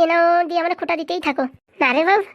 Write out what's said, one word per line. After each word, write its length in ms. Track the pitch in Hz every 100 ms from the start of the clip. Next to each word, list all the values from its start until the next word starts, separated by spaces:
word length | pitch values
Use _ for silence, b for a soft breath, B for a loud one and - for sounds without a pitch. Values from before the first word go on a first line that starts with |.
এনাও 220 | 330 339 339 349 339
দিয়ে 120 | 339
আমার 100 | 330 359
খোঁটা 160 | 349 330
দিতেই 200 | 320 349 311
থাকো। 180 | 269 262 - _ -
না 80 | 262 262
রে 60 | 330
বাবু, 160 | 403 392